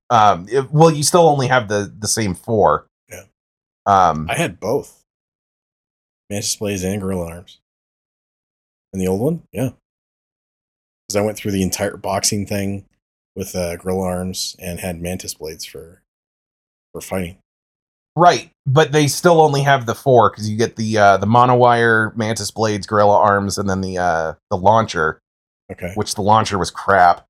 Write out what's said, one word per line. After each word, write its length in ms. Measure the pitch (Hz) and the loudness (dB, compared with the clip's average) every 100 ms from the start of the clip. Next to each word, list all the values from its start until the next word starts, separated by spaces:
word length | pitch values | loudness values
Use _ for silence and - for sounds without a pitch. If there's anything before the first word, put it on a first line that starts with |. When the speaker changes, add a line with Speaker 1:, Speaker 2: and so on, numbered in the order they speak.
| - | 0
Speaker 1:
Um, 360 | 117 104 87 98 | 4 4 2 -2
it, 200 | 131 131 | -4 -2
well, 200 | 151 165 | 4 4
you 100 | 151 | 4
still 240 | 139 180 160 | 2 4 4
only 200 | 143 123 | 2 2
have 200 | 127 104 | 0 0
the, 240 | 104 101 101 | -4 -4 -8
the 100 | 104 | -6
same 260 | 110 104 85 | -4 -4 -6
four. 500 | - 107 82 76 - _ _ | -2 2 2 2 -4 _ _
Speaker 2:
Yeah. 140 | - - _ _ _ _ _ 101 | -20 -20 _ _ _ _ _ 2
Speaker 1:
Um, 400 | 98 87 78 78 | 4 4 0 -6
Speaker 2:
I 60 | - | -6
had 240 | 107 87 | -6 -6
both. 420 | 98 143 - _ _ _ _ _ _ _ _ _ _ _ _ _ _ | -6 -6 -6 _ _ _ _ _ _ _ _ _ _ _ _ _ _
Mantis 260 | 101 104 - | -8 -6 -6
Blades 280 | 101 98 | -6 -4
and 180 | 92 104 | -4 -4
Gorilla 260 | 95 92 85 | -6 -6 -8
Arms. 320 | 85 - _ _ _ _ _ _ _ _ _ _ _ _ _ _ | -12 -20 _ _ _ _ _ _ _ _ _ _ _ _ _ _
And 100 | 95 | -6
the 60 | 92 | -2
old 140 | 98 | -2
one? 220 | 135 165 - | -2 -4 -8
Yeah. 180 | - 127 - _ _ _ _ _ _ _ _ _ _ _ _ - | -8 -8 -8 _ _ _ _ _ _ _ _ _ _ _ _ -6
'Cause 60 | 101 | -2
I 40 | |
went 160 | 107 104 | -2 -4
through 140 | 107 | -6
the 120 | 98 | -2
entire 340 | 92 - 101 95 | -2 -2 -6 -6
boxing 480 | 98 95 - 104 95 | -6 -4 -4 -4 -6
thing 380 | 101 98 101 - _ _ _ _ 98 | -6 -6 -10 -14 _ _ _ _ -14
with, 200 | 95 92 | -10 -6
uh, 200 | 87 87 | -6 -6
Gorilla 300 | 92 95 92 | -6 -4 -4
Arms 480 | 90 92 92 - - | -4 -6 -8 -12 -12
and 200 | 92 85 | -12 -10
had 220 | 92 85 | -10 -8
Mantis 320 | 85 92 - - | -8 -8 -10 -12
Blades 300 | 78 80 - | -14 -14 -16
for, 360 | 80 82 92 _ _ _ _ _ _ _ _ _ | -18 -20 _ _ _ _ _ _ _ _ _ _
for 80 | 82 | -18
fighting. 360 | - 95 87 92 _ _ _ _ _ _ _ 151 | -8 -8 -8 -12 _ _ _ _ _ _ _ 2
Speaker 1:
Right, 360 | 175 127 - _ 139 | 4 4 -4 _ 0
but 240 | 139 147 | 2 2
they 160 | 151 147 | 2 0
still 340 | - 180 160 | 2 4 4
only 220 | 156 139 | 4 2
have 240 | 139 135 117 | 2 0 -2
the 80 | 107 | -4
four, 340 | 139 123 101 | 4 4 4
'cause 180 | - 107 | 0 -6
you 80 | 107 | -2
get 200 | 113 - | -4 -4
the, 220 | 110 110 | -4 4
uh, 180 | 101 95 | 4 4
the 80 | 104 | 2
Monowire, 880 | 120 123 123 123 120 117 110 107 113 | 4 4 4 4 4 2 2 0 -2
Mantis 360 | 110 107 101 | -4 -4 -6
Blades, 340 | - 110 104 90 | -4 -2 -2 -2
Gorilla 320 | 104 104 101 | 4 4 6
Arms, 400 | 101 101 98 98 | 4 2 0 -4
and 100 | 101 | -4
then 140 | 95 | -4
the, 160 | 95 92 | -4 -2
uh, 360 | 90 82 80 76 _ | -2 -2 -4 -8 _
the 60 | 95 | -4
launcher. 640 | 95 113 107 85 78 - _ _ _ _ - | 0 0 0 -2 -2 -4 _ _ _ _ -20
Speaker 2:
Okay. 200 | 95 87 104 | -14 -10 -8
Speaker 1:
Which 180 | 104 | -6
the 80 | - | -4
launcher 380 | 101 110 98 101 | 0 2 2 -2
was 100 | 85 | -4
crap. 560 | - - 98 87 - _ | -6 0 4 4 2 _